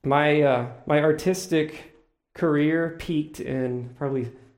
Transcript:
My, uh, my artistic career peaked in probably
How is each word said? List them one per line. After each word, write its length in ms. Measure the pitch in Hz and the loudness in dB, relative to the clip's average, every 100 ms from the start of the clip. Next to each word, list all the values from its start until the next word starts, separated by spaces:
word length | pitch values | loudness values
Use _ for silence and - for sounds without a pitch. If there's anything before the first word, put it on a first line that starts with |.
My, 380 | 135 143 147 151 | 2 2 4 4
uh, 300 | 143 123 123 - - | 4 2 -2 -10 0
my 160 | 147 | 2
artistic 920 | 156 156 185 180 - 160 156 - - _ _ _ _ | 4 2 0 -2 0 0 0 -6 -20 _ _ _ _
career 640 | - 170 147 151 160 165 165 | -4 0 2 2 2 -2 -6
peaked 400 | - 156 151 - | -4 -2 -2 -8
in 500 | - 131 131 123 123 - | -6 -4 -2 -4 -8 -8
probably 320 | 143 135 117 - - | -4 -4 -4 -10 -20